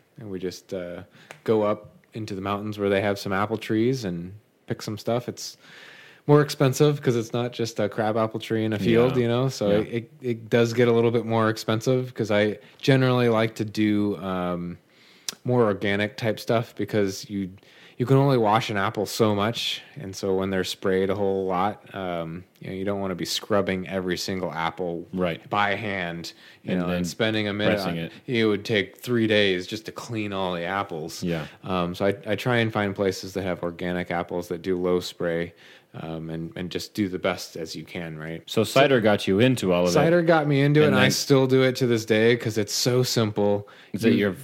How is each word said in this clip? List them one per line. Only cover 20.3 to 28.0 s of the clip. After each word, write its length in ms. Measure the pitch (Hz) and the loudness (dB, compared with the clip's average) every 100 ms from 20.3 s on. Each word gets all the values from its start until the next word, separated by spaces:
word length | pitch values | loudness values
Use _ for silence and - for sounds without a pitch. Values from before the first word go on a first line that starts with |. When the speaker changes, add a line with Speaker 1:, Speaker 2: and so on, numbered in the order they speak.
Speaker 1:
when 160 | 95 95 | 0 0
they're 140 | 95 | -2
sprayed 460 | 90 - 101 92 95 | -2 -2 0 2 2
a 40 | |
whole 320 | 98 98 95 95 | 2 0 0 0
lot, 480 | 90 98 101 - | 0 0 -2 -12
um, 500 | 98 92 85 82 85 92 _ | -8 -6 -6 -6 -10 -14 _
you 80 | - | -12
know, 60 | |
you 100 | 95 | -6
don't 160 | 95 101 | -4 -4
wanna 140 | 98 | -4
be 100 | 87 - | -6 -6
scrubbing 640 | - - 104 98 95 92 | -6 0 0 2 -2 -4
every 280 | 95 92 85 | -4 -2 -4
single 360 | - 95 87 | -4 -4 -4
apple 540 | 80 82 - 87 85 85 | -4 -6 -4 -6 -6 -8
Speaker 2:
Right. 360 | 92 90 80 - | -2 -2 -4 -4
Speaker 1:
by 240 | 104 101 | -2 0
hand, 580 | 101 110 98 87 85 82 - - - | -2 -4 -6 -6 -8 -12 -16 -20 -16
you 100 | - | -6
Speaker 2:
And 80 | 92 | -4
Speaker 1:
know, 60 | 87 | -2
and 80 | 90 | -2
Speaker 2:
then 80 | |
Speaker 1:
spending 440 | 87 - 113 110 104 | -4 -2 -2 0 -2
a 40 | |
minute 220 | 101 107 107 | -2 0 0
Speaker 2:
pressing 220 | 92 | -2
Speaker 1:
on 60 | 82 | -6